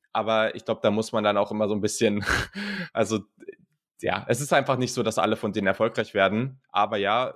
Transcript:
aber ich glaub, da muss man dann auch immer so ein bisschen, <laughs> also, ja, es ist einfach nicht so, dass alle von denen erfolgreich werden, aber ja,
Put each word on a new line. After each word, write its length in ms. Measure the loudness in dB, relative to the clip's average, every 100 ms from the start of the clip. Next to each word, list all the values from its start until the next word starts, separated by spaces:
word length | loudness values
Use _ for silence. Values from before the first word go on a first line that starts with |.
| _
aber 440 | -4 0 2 2 -2
ich 100 | -6
glaub, 160 | 0
da 80 | 2
muss 220 | 2 0
man 120 | 0
dann 140 | 2 2
auch 140 | 0
immer 160 | 0 0
so 80 | 0
ein 60 |
bisschen, 440 | -2 2 2 2 0 -2 -4 -8
<laughs> 360 | -8 -8 -6
also, 260 | -2 -2 -2 -6 _ -20 -20 _ _ _ _
ja, 240 | -2 -2 -2
es 140 | -2
ist 100 | 2
einfach 260 | 2 2 0
nicht 160 | -2
so, 80 | -2
dass 160 | -2 0
alle 200 | 0 0
von 160 | -2
denen 140 | 0 0
erfolgreich 460 | 2 0 0 -2
werden, 480 | 2 2 2 -2 -8 _
aber 280 | 0 0 0
ja, 360 | 0 0 -2